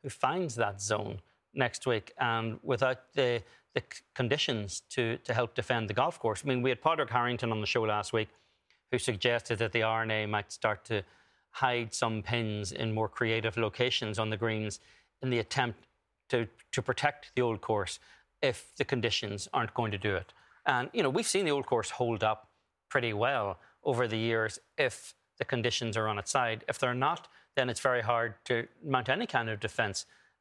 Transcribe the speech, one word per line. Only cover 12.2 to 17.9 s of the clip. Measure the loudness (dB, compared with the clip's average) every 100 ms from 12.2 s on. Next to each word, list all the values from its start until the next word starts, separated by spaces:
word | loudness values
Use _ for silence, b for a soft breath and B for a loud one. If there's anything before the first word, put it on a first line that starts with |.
pins | -2 -2 0 -2 -4
in | -4 -2
more | 0 -2
creative | 0 0 2 0 0
locations | -2 0 0 0 -2 -2
on | -2
the | 0
greens | 0 0 -4 -8 b b b _
in | -2
the | 0
attempt | 0 0 -2 -4 _ _ _ _ _
to, | 0 0 _ _
to | -4
protect | -2 0 0 -2 -4
the | 0
old | 2 0
course | 0 0 -2